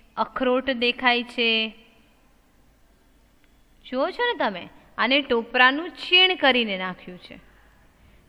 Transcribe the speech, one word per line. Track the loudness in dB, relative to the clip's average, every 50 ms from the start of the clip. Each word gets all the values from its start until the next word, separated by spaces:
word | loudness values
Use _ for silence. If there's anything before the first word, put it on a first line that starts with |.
| -20 -16 -6 -6
અખરોટ | -6 -6 -4 -4 -2 0 0 0 0 -2
દેખાય | -2 -2 0 -2 -2 0 0 0 0 0 -2
છે. | -6 -4 -2 0 0 0 0 -2 -4 -8 -14 -20 _ _ _ _ _ _ _ _ _ _ _ _ _ _ _ _ _ _ _ _ _ _ _ _ _ _ _ _ _ _ _ _ _ _ _ _ _ _ _ -16 -8
જુઓ | -4 -4 -2 -2
છો | -2 -2 -2 -2 -2
ને | -2
તમે, | -2 -4 -4 -6 -12 -16 -20 -20 -20 -16 -6 -2
આને | 0 2 2 2
ટોપરાનું | 2 0 -2 -2 -2 -2 2 4 4 4 4 2 -6 -10
છીણ | -12 -12 -4 2 4 6 6 6 4
કરીને | 2 2 4 4 4 0 -2 -4 -6
નાખ્યું | -6 -8 -8 -10 -14 -20 -20 -20
છે. | -20 -20 -20 -20 -20 -20 -20 _ _ _ _ _ _ _ _ _ _ -20 _ -20 _